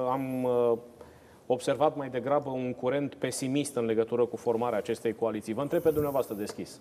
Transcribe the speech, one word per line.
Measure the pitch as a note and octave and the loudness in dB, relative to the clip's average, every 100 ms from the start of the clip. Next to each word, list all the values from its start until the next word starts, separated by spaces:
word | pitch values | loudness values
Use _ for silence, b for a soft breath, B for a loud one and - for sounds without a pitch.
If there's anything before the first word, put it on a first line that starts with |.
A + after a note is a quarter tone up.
| B2+ | 0
am, | C3 C3+ B2+ | 0 -2 -2
uh, | B2+ A#2+ A#2+ A#2 - - B B B B B | 2 4 4 2 -2 -20 B B B B B
observat | B2+ - A#2 D3+ C#3+ | 0 0 2 2 0
mai | C3 | -4
degrabă | B2 A#2+ C#3+ C3+ | -2 2 0 0
un | C3 B2+ B2 | -4 -4 -2
curent | B2+ C#3 C#3 | 0 0 -2
pesimist | - C3 - C3+ C#3 C#3 B2 | -4 -4 -2 0 0 0 0
în | |
legătură | A2+ A2 A2+ A#2+ | 2 2 2 2
cu | A#2 A2+ | 0 0
formarea | - A2+ A#2+ G#2+ | 0 0 0 0
acestei | F#2+ A2+ A2+ | -2 -2 -2
coaliții. | G#2 A2+ G#2+ G#2+ | 0 -2 -2 -4
Vă | A2 | -4
întreb | C#3+ E3+ | 0 2
pe | E3 | 2
dumneavoastră | D3+ D3 C3+ A#2+ | 2 2 0 -2
deschis. | G2+ G#2 - F2 - | -4 -6 -8 -12 -14